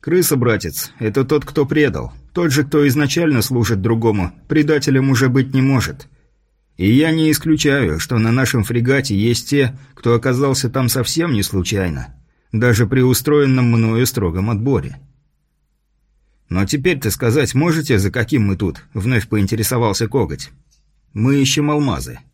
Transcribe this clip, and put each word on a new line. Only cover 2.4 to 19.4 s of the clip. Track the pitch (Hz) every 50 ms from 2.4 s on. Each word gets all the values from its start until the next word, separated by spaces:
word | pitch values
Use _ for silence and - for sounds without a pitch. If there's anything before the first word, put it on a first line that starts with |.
| 175 165
же, | 135 147 147
кто | 143 - 151 143 143
изначально | 127 147 147 135 - 170 170 156 143 120
служит | 104 - 131 120 113 101 117 98
другому, | 92 110 113 113 113 113 104 101 90 85 - - _ -
предателем | 147 151 147 147 156 147 135 151 135 131 131 135
уже | 135 113 131 127
быть | 123 135 131 135 135
не | 135 131
может. | 135 135 127 - - - - - - _ _ _ _ _ _ _ _ _ _ _ _ _ -
И | 87 101
я | 117 135 151 160
не | 160 160 156 156
исключаю, | 151 151 - 165 156 151 - 151 139 143 123 87 76 80
что | - - 123 113
на | 110 113
нашем | 117 127 131 120 - 123 101
фрегате | - 120 120 117 123 135 139 131 - 104
есть | 98 104 117 120 - - -
те, | 143 143 135 120 - - - - _
кто | - - 120 117
оказался | 117 120 135 127 123 143 139 135 135 - 120
там | - 135 127 120
совсем | - 135 120 - - 165 165 175 135
не | 104
случайно, | 95 - - 98 87 - 107 98 92 90 78 67 64 - - - _ _ _ _ _ _
даже | - 107 117 123 117 98 120
при | 110 131 127
устроенном | 127 127 127 - - 147 147 147 143 135 131 127 123
мною | 120 117 117 113 113 113 113 127
строгом | 123 - - 101 87 80 92 95 110
отборе». | 117 101 110 135 135 107 - - - - - _ _ _ _ _ _ _ _ _ _ _ _ _ _ _ _ _ _ _ _ _ _ _ _ _ _ _ _ _
«Но | 90 90 98
теперь-то | 92 - 143 135 185 175 135 - -
сказать | - - - 117 110 151 143 - -
можете, | 123 156 175 160 165 147 - 131 98
за | 98 101
каким | 82 127 113 - - 131 107
мы | 101 95 90
тут?» — | 107 90 - - - _ _
вновь | 104 95 120 131 117 95 -
поинтересовался | - 104